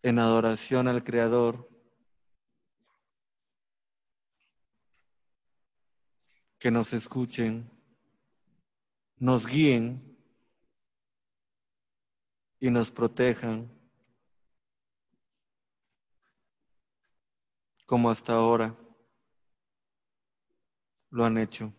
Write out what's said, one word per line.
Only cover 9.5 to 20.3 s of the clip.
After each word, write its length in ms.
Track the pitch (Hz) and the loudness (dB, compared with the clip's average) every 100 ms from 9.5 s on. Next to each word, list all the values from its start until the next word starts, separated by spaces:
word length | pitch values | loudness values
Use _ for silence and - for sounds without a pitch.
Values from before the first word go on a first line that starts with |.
| 135 151 123 117 127 - - _ _ _ _ _ _ _ _ _ _ _ _ _ _ _ _ _ _ _ _ _ _ _ _ | 2 4 4 0 -8 -16 -20 _ _ _ _ _ _ _ _ _ _ _ _ _ _ _ _ _ _ _ _ _ _ _ _
y 80 | 127 | 0
nos 220 | 120 110 | 0 0
protejan, 800 | - 113 - 127 117 117 113 117 - _ _ _ _ _ _ _ _ _ _ _ _ _ _ _ _ _ _ _ _ _ _ _ _ _ _ _ _ _ _ _ _ _ _ _ _ _ _ _ _ - | -2 -4 2 0 0 -4 -8 -10 -20 _ _ _ _ _ _ _ _ _ _ _ _ _ _ _ _ _ _ _ _ _ _ _ _ _ _ _ _ _ _ _ _ _ _ _ _ _ _ _ _ -2
como 240 | 120 117 | 0 2
hasta 240 | 110 - | 0 0
ahora 420 | 117 113 117 113 113 - _ _ _ _ _ _ _ _ _ _ _ _ _ _ | 2 4 2 0 -6 -20 _ _ _ _ _ _ _ _ _ _ _ _ _ _